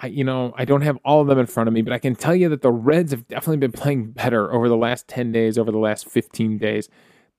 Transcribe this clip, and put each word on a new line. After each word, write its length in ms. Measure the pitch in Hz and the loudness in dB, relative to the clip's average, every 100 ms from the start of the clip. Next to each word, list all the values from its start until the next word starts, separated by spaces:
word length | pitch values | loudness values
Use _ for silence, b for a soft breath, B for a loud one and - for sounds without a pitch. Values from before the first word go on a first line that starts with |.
I, 60 | 131 | -10
you 180 | 143 | -4
know, 300 | 131 131 123 131 | -2 -2 -4 -6
I 80 | |
don't 160 | 131 139 | 0 2
have 160 | 151 127 | 2 -2
all 160 | 135 151 | 2 4
of 60 | 143 | 4
them 120 | 135 | 2
in 60 | |
front 240 | 120 - 113 | 2 0 0
of 60 | |
me, 80 | 113 | 0
but 100 | 110 | 0
I 60 | 120 | -2
can 160 | 135 | -4
tell 200 | 120 147 | -2 0
you 140 | 180 175 | 2 2
that 140 | 151 | 2
the 100 | 131 | 0
Reds 380 | 120 123 160 165 | 2 2 2 0
have 180 | 127 117 | -4 -8
definitely 300 | 120 - 156 | -6 -2 0
been 140 | 135 | -2
playing 400 | - 147 139 110 | -2 -2 -2 -4
better 380 | - 123 117 101 | -4 0 0 2
over 160 | 117 120 | 2 2
the 60 | 117 | 2
last 300 | 117 123 - | 0 -2 -8
ten 260 | - 120 | -6 -2
days, 260 | 113 113 110 | 0 2 0
over 120 | 113 | 0
the 60 | 107 | 0
last 320 | 107 107 - | 0 -2 -4
fifteen 480 | 120 - - 113 107 | -4 -4 -4 -4 -2
days. 320 | 107 107 - b b b b | -2 -4 -6 b b b b